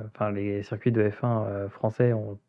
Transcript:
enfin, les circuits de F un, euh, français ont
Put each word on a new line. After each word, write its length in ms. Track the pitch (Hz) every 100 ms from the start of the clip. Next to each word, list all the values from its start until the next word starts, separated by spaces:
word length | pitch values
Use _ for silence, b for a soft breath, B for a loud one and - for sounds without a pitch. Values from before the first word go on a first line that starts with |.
| 107
enfin, 240 | - 107
les 320 | 101 101 101
circuits 300 | 101 107 123
de 180 | 117 104
F 120 | -
un, 200 | 123 113
euh, 240 | 104 101 101
français 460 | - 113 - 123
ont 240 | 110 104 101